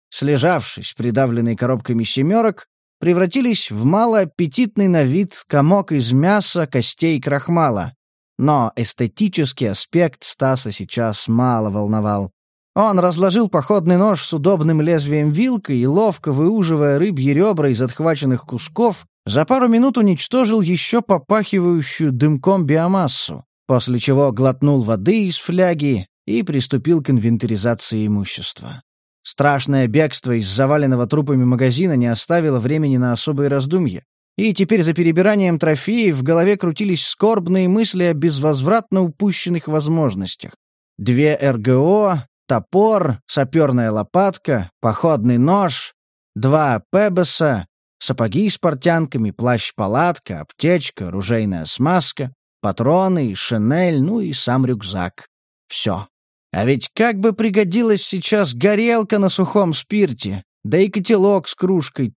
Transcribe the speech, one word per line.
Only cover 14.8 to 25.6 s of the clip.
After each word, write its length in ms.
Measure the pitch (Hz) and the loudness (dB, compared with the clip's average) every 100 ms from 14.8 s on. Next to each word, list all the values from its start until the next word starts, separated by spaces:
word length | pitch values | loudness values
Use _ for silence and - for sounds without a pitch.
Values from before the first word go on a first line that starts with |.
лезвием 500 | 156 165 143 151 151 | 2 0 0 0 0
вилкой 480 | 151 262 233 - 127 | 2 0 0 -2 0
и, 80 | 127 | 2
ловко 460 | 170 220 - 156 | 2 2 0 -2
выуживая 680 | 135 165 220 165 156 147 143 | 0 2 2 0 2 2 2
рыбьи 340 | 202 147 135 | 0 0 0
рёбра 380 | 143 214 175 147 | 2 2 2 0
из 100 | 113 | 0
отхваченных 640 | 127 - 160 147 139 123 | -2 -2 -2 0 0 -2
кусков, 600 | - 123 - - 233 175 - _ - | -4 -10 -8 -2 0 -2 -10 _ -4
за 180 | 120 | -2
пару 240 | 160 262 247 | 0 2 4
минут 300 | 233 269 247 | 4 2 2
уничтожил 600 | 202 160 - 254 220 220 | 2 0 -2 0 2 2
ещё 400 | 170 175 - 233 | 2 -2 0 -2
попахивающую 1120 | 220 180 135 214 196 196 175 170 135 - 156 | 0 0 0 -2 0 0 0 0 -2 -2 -2
дымком 520 | 123 151 143 185 190 | 2 2 2 2 0
биомассу, 800 | 143 156 175 196 147 - - 73 - _ - | 2 0 2 0 0 -4 -8 -12 -18 _ -2
после 320 | 123 127 120 | 0 0 -2
чего 340 | 139 135 139 | 2 2 2
глотнул 500 | 107 131 127 147 139 | 2 0 2 2 2
воды 440 | 110 107 110 226 190 | 0 0 0 0 0
из 100 | - | -4
фляги 680 | - 180 | -4 0